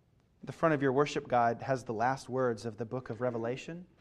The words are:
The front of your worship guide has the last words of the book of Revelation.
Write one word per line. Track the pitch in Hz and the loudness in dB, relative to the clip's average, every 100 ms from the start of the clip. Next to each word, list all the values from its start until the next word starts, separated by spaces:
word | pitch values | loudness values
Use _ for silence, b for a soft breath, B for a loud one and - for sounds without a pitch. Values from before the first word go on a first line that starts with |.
| _ _ _ _ | _ _ _ _
The | - | -12
front | - 165 | 0 2
of | 147 | 4
your | 139 | 4
worship | 131 147 151 123 | 4 2 0 0
guide | 123 117 113 | 4 4 2
has | 123 131 | -2 -4
the | 113 | -2
last | 107 120 135 - | 0 0 0 -4
words | 127 127 110 113 | 0 0 0 -6
of | 104 | -8
the | |
book | 113 123 - | -6 -6 -8
of | 110 | -4
Revelation. | 123 117 113 135 - 170 180 _ | -2 -2 -4 -6 -8 -14 -16 _